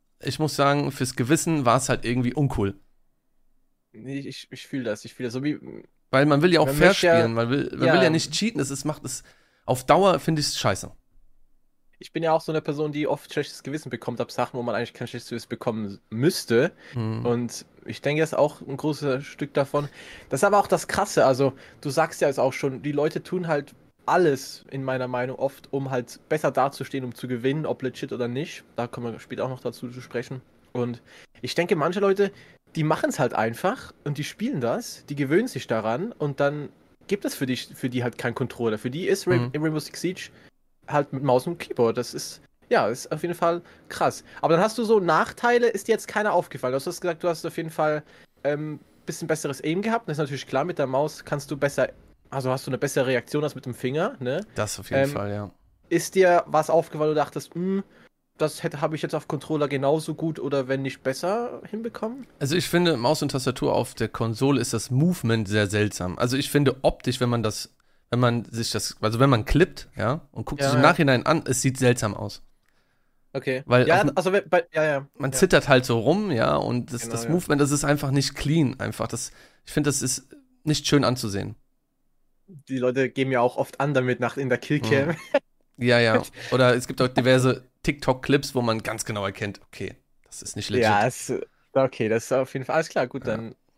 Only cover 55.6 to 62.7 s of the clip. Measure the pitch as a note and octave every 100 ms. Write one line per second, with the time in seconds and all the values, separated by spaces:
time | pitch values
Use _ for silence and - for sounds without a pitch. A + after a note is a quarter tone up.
55.6 | _ _ - E3 D#3+ F#3+ F#3 F3 - D#3
56.6 | D#3 E3 D#3+ D#3 D3+ D3+ C#3+ D3 - E3
57.6 | F#3 G3 - _ - _ _ - D#3 -
58.6 | E3 D#3 D#3 D#3 D#3+ D#3 - D3 - D#3
59.6 | C#3+ C#3 C#3 D#3 D#3 D3+ D#3+ D#3+ D#3 C#3
60.6 | B2+ C3+ C3+ - C3 C3 E3+ A3 A#3+ B2+
61.6 | - G#3+ A3+ - A3 C4+ A#3 - C#3 E3+
62.6 | -